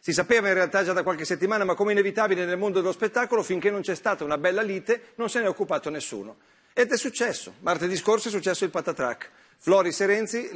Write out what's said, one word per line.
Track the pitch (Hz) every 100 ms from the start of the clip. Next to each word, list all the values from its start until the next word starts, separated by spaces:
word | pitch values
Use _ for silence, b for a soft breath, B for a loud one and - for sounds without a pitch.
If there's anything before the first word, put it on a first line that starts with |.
Si | -
sapeva | 151 175 233 202
in |
realtà | 185 175 196
già | 180
da | 185
qualche | 170 160
settimana, | 156 175 190 214
ma | 185 165
come | 202
inevitabile | 202 196 - 214 185
nel | 175 180
mondo | 208 190
dello | 180
spettacolo, | 175 214 240 240 226
finché | 190 185 196
non | 202
c'è | 190 170
stata | 220 190 147
una | 151
bella | 170 190
lite, | 220 190 - 233 - -
non | 226
se | 247
ne | 208
è |
occupato | 170 180 151 151
nessuno. | 151 - 107 101 104 b b b
Ed | - 240
è | 254
successo. | 269 - 233 - - -
Martedì | 160 170 175 185
scorso | - 220 226
è |
successo | 202 175 175 185
il |
patatrac. | 165 156 156 127 117 - b b b
Floris | - 190 175 156
e | 196
Renzi | 208 214 233 -